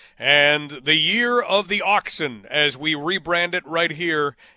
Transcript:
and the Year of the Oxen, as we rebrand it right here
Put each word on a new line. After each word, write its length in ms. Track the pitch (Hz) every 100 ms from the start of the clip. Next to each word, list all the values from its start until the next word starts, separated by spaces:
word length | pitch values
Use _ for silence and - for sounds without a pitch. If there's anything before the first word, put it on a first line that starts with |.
| - _
and 540 | 120 147 147 151 147
the 240 | 143 139 156
Year 460 | 156 214 240 240
of 260 | 180 190 196
the 160 | 202
Oxen, 640 | 185 202 - - 151 110 101
as 260 | 143 147 127
we 200 | 156 151
rebrand 580 | 151 190 156 175 175
it 100 | 180 147
right 240 | 165 165
here 440 | 156 170 156 143 - -